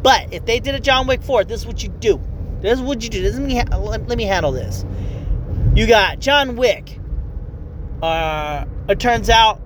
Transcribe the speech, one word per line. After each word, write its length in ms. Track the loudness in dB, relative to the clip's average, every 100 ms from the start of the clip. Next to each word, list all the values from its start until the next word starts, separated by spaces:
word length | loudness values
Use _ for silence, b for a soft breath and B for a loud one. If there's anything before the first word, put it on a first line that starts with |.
But 300 | 6 4 2
if 120 | -8 -2
they 140 | -2
did 160 | 0 -2
a 40 |
John 260 | 2 2 2
Wick 140 | 0
four, 240 | 2 0 2
this 160 | -4
is 60 | -6
what 160 | -6
you 40 | -8
do. 320 | -2 0 0 0 -8 -6 -4
This 200 | 0 0
is 20 |
what 200 | 0 -4
you 80 | -4
do. 120 | -2
This 140 | -2 -2
is 40 |
me 160 | -2 0
ha-, 180 | 0 -2
let, 280 | -2 -6 -4
let 100 | -4
me 80 | 0
handle 260 | 2 2
this. 320 | -2 -4 -6 -6 B B B B B -2 0 4 6
You 100 | 6
got 320 | 6 4 0
John 380 | 2 2 2 0
Wick. 440 | 0 0 -6 -12 -8 -6 -6 -10 -10 -12 -12 -12 -10 -4
Uh, 640 | -2 0 0 -2 -4 -4 -6 -8 -2
it 100 | 0
turns 300 | 2 2 4
out 320 | 6 6 2